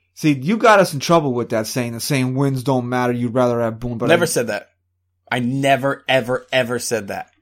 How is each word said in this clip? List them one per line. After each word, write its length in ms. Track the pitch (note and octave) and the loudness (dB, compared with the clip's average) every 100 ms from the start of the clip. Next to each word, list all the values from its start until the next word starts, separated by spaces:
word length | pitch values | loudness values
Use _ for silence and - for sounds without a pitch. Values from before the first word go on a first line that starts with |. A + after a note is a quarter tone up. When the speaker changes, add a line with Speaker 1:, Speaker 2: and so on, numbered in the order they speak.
| _ - | _ -2
Speaker 1:
See, 180 | D#3 | 0
you 220 | C#3+ C#3 A3 | 0 0 2
got 220 | A#3 G#3 | 6 6
us 140 | F3+ | 4
in 60 | C#3 | 0
trouble 320 | - E3+ C#3+ | 2 2 2
with 160 | A#2+ A#2 | -2 -2
that, 180 | A2+ A2 | -2 -2
saying, 320 | B2+ A#2+ A#2 | -4 -6 -6
saying 360 | - C#3+ B2+ C3 | -2 0 0 0
wins 280 | C#3 C3+ | 0 0
don't 240 | A#2+ C3 A#2+ | -2 -2 -2
matter. 220 | B2+ B2 | -2 0
You'd 200 | B2 A#2+ | 0 -2
rather 260 | A#2+ B2 A#2+ | 0 2 2
have 180 | A#2 A2+ | -2 -4
Boone. 180 | B2 A#2 | -8 -2
But 100 | A#2+ | 2
Speaker 2:
Never 160 | E3+ | 2
Speaker 1:
I 40 | E3+ | 2
Speaker 2:
said 200 | D3 A2+ | 0 -2
that. 220 | G#2 - _ _ _ _ _ - | -6 -10 _ _ _ _ _ -6
I 100 | B2 | -4
never, 640 | A#2+ C3+ C3+ C3+ C#3 C3+ - | -2 0 2 2 0 -4 0
ever, 360 | C3 A#2+ B2+ - | 0 0 -4 -2
ever 260 | C3 A#2 A#2+ | -2 0 -4
said 300 | - A2+ G2 | -4 -4 -4
that. 200 | F#2 - _ | -10 -12 _